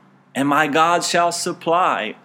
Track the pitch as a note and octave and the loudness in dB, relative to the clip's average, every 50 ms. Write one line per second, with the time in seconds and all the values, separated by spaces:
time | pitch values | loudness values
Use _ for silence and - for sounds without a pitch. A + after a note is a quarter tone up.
0 | _ _ _ _ _ _ - B2 C#3 C#3+ C#3+ D3+ D#3 D3 C3+ D#3+ D#3+ E3+ F3 E3+ | _ _ _ _ _ _ -6 -4 -2 0 0 0 0 2 2 2 2 4 2 0
1 | E3+ - - F3 F3 E3+ E3 - - F3+ D#3+ - - E3 E3 F3 F#3 D#3+ B2 F#2+ | 0 0 0 0 0 0 -2 -4 -6 -8 -8 -6 -2 0 0 2 2 0 0 -2
2 | G#2+ G#2+ - - | -4 -6 -10 -6